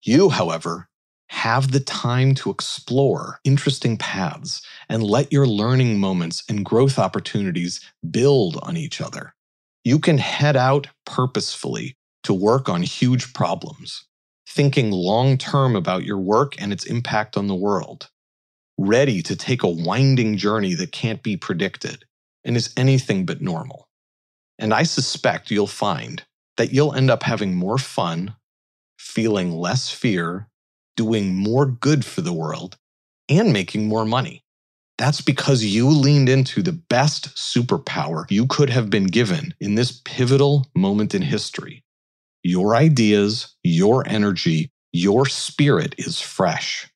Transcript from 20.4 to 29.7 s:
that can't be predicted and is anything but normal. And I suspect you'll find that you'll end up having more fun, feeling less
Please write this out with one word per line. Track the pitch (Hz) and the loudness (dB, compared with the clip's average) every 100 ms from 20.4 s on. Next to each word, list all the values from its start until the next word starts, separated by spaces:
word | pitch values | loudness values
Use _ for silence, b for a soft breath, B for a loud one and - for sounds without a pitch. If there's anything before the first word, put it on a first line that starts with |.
| 101 110 98 85 | 0 0 0 -2
that | 87 | -6
can't | - 113 110 | -6 -6 -4
be | - 98 | -6 -6
predicted | - 87 95 - - - _ _ _ _ | -6 -4 -4 -6 -12 -12 _ _ _ _
and | - 120 | -4 -2
is | 113 - | -2 0
anything | 127 135 - 101 87 | 4 4 2 -2 -2
but | 76 | -4
normal. | 92 80 - - _ _ _ _ _ _ _ _ | -4 -6 -8 -16 _ _ _ _ _ _ _ _
And | 110 | 0
I | 107 | 0
suspect | 160 - 123 - 127 - - | 0 -2 -4 -2 -2 -4 -4
you'll | 104 101 | -2 -2
find | - 104 78 57 165 - _ _ - | -2 -4 -4 -8 -14 -16 _ _ -4
that | 113 | 0
you'll | 127 147 | 2 2
end | 131 131 | 2 2
up | 113 | 2
having | - 113 101 90 | 0 -2 -2 -2
more | 92 123 | 0 -2
fun, | 131 - 90 82 95 107 _ _ _ _ _ _ | -2 -4 -4 -4 -8 -12 _ _ _ _ _ _
feeling | - - 113 104 90 | -10 -2 0 0 -2
less | 82 87 | -4 -4